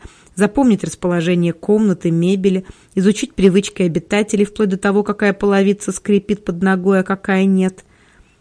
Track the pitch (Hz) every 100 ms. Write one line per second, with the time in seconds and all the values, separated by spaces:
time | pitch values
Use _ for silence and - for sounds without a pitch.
0 | - - _ - 202 240 262 190 160 -
1 | 180 175 165 175 170 160 - 208 214 180
2 | 175 165 175 202 190 190 185 - _ -
3 | 190 202 254 - 190 185 202 - 175 156
4 | - 208 208 208 202 - 208 190 202 202
5 | 202 202 208 196 202 196 196 202 - 190
6 | - 202 196 208 - 170 190 190 185 190
7 | 185 190 - 190 196 190 185 185 - _
8 | _ _ _ _